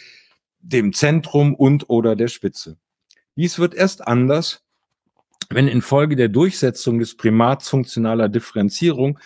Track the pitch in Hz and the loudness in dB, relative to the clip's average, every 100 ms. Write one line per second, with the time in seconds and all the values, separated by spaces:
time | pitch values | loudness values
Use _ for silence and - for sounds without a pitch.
0 | - - _ _ _ _ - 127 104 - | -20 -20 _ _ _ _ -4 0 0 0
1 | 147 160 - 147 147 - 135 143 - 117 | 0 0 0 2 2 4 2 2 0 0
2 | 113 107 120 - 98 - 82 80 _ _ | 0 0 -2 -4 -8 -8 -18 -20 _ _
3 | _ _ _ - 170 - 175 - 190 - | _ _ _ -4 -4 -2 -4 0 -2 -2
4 | - 120 127 151 170 - _ _ _ _ | -2 0 2 0 -2 -10 _ _ _ _
5 | _ _ _ - - 117 135 120 - 139 | _ _ _ -18 -6 0 2 0 0 0
6 | 151 135 113 107 185 - 127 - 127 117 | 2 2 2 2 0 0 -2 -2 -2 -2
7 | 113 - 113 110 120 139 - 139 120 117 | -2 -2 2 4 4 0 -2 -2 -2 -4
8 | 113 113 104 113 - 110 101 - 170 131 | -2 0 0 0 -4 -2 -2 0 -2 0
9 | 135 143 | -2 -2